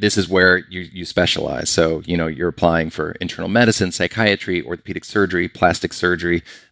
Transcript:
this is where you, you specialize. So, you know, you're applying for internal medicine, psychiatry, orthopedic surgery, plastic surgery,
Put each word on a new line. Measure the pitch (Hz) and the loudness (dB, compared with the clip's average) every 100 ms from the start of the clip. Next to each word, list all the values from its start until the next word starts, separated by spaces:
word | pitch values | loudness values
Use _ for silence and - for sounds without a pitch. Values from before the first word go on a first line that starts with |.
this | 104 101 | 0 0
is | 87 | 2
where | 92 92 90 - | 4 6 4 0
you, | 92 85 | -12 -12
you | 90 | -12
specialize. | 85 - 87 - 71 69 80 | -6 0 0 0 -4 -4 -2
So, | - 82 80 80 | 2 2 0 -2
you | 87 | -4
know, | 82 | -2
you're | 71 87 | -4 -4
applying | - 87 82 80 | 0 2 2 0
for | - 78 - | -4 -8 -6
internal | 87 - 90 | -8 -6 -2
medicine, | 107 120 107 92 | 2 4 4 0
psychiatry, | - 87 - 110 98 - 90 | -2 -2 0 0 0 0 -4
orthopedic | 62 87 - 92 | -4 -8 -8 -12
surgery, | - 104 98 90 87 | -4 0 0 0 -2
plastic | - 90 80 - | 0 0 2 -4
surgery, | - 92 87 85 87 - - _ | -2 -2 0 0 -2 -4 -18 _